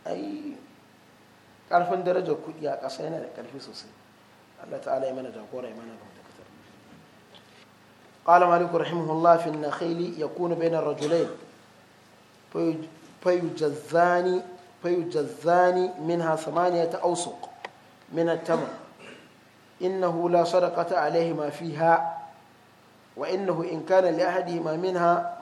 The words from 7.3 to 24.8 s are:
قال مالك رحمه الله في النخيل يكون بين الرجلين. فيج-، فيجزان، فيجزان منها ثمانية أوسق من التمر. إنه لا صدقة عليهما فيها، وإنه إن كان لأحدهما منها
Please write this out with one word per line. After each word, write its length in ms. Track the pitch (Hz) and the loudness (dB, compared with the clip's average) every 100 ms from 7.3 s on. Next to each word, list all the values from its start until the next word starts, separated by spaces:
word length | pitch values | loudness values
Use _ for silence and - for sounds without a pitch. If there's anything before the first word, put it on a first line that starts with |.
| - - - - - - - - - - | -20 -20 -20 -20 -20 -20 -20 -20 -6 6
قال 160 | 175 | 6
مالك 300 | 175 170 170 | 8 6 4
رحمه 320 | 170 147 170 156 | 0 -2 -4 -2
الله 240 | 160 170 170 | 4 6 6
في 120 | 170 | 4
النخيل 460 | 151 151 143 170 170 170 156 | -4 -6 -4 -4 -2 -4 -4
يكون 360 | 147 - 175 | -8 -4 -2
بين 200 | 165 165 | 0 2
الرجلين. 540 | 160 151 143 151 165 123 - - - - - - - - - - - - | 2 0 -2 0 2 0 -4 -18 -20 -20 -20 -20 -20 -20 -20 -20 -20 -10
فيج-، 360 | 165 165 156 156 - - - | -2 -2 -2 -8 -16 -20 -4
فيجزان، 1200 | 180 180 165 - 151 131 - 170 175 175 185 180 - - - - | 0 0 -2 -2 -4 -4 -2 2 4 4 2 0 -4 -14 -20 -8
فيجزان 1120 | 175 175 - 156 135 - 156 175 180 180 185 147 | -2 -2 -2 -4 -4 -4 2 6 6 4 0 -2
منها 360 | 156 170 165 160 | -2 0 0 -2
ثمانية 540 | - 156 180 170 165 180 | 0 0 2 2 0 0
أوسق 460 | 175 165 - - - - - - - - - | 0 0 -4 -10 -16 -16 -18 -18 -20 -20 -8
من 160 | 156 165 | -2 0
التمر. 400 | 160 170 160 135 - - - - - - - - _ - - | 0 0 -2 -2 -10 -18 -20 -20 -20 -20 -20 -20 _ -20 -4
إنه 480 | 180 190 180 170 175 | -4 0 0 0 4
لا 140 | 175 | 4
صدقة 540 | 165 185 175 170 170 180 | 4 4 2 0 0 0
عليهما 520 | 151 165 165 160 147 | 2 2 0 -2 -4
فيها، 720 | 147 170 147 165 165 - - - - - - - - - - - 120 | -6 -8 0 4 4 2 -6 -14 -20 -20 -20 -20 -20 -20 -20 -20 -8
وإنه 480 | 147 190 190 160 165 | -4 -2 -2 -2 -4
إن 100 | 160 151 | -6 4
كان 160 | 190 | 4
لأحدهما 720 | 180 160 175 180 175 170 160 | 6 2 0 0 -2 -4 -2
منها 600 | 160 | -2